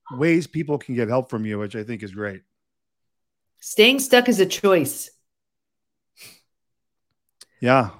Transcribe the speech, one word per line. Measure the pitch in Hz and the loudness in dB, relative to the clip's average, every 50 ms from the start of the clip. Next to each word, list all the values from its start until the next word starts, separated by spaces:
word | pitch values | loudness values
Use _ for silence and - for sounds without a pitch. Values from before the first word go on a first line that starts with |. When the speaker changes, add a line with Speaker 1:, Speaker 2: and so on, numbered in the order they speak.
| _ - | _ -14
Speaker 1:
ways | 135 127 147 170 165 170 156 - | -6 -2 0 2 2 0 0 -4
people | - 160 165 143 147 135 | -6 -8 -6 -4 -6 -6
can | - - 127 | -6 -6 -4
get | 120 117 107 | -4 -2 -2
help | 120 131 123 - | -2 -2 -2 -4
from | 127 110 110 | -6 -6 -6
you, | 107 104 101 | -6 -6 -6
which | 104 98 110 | -8 -8 -10
I | 113 107 | -10 -10
think | 117 120 101 107 | -10 -10 -12 -12
is | 98 | -12
great. | 92 107 104 101 95 95 _ _ _ _ _ _ _ _ _ _ _ _ _ _ _ _ _ _ _ _ _ _ _ _ | -10 -8 -8 -8 -10 -12 _ _ _ _ _ _ _ _ _ _ _ _ _ _ _ _ _ _ _ _ _ _ _ _
Speaker 2:
Staying | - - - - 214 240 269 277 | -18 -4 2 4 4 6 4 2
stuck | 269 - 254 247 240 247 | 2 4 4 4 4 4
is | 226 196 | 2 2
a | 185 | 2
choice. | 185 - - - 196 190 170 143 - - - - - - _ _ _ _ _ _ _ _ _ _ _ _ _ _ _ _ _ _ _ _ _ - - - _ _ _ _ _ _ _ _ _ _ _ _ _ _ _ _ _ _ _ _ _ _ _ _ _ | 0 0 0 2 2 2 2 2 0 -6 -8 -12 -16 -18 _ _ _ _ _ _ _ _ _ _ _ _ _ _ _ _ _ _ _ _ _ -20 -20 -20 _ _ _ _ _ _ _ _ _ _ _ _ _ _ _ _ _ _ _ _ _ _ _ _ _
Speaker 1:
Yeah, | 127 123 127 135 120 95 - - | 2 2 4 4 2 0 -4 -8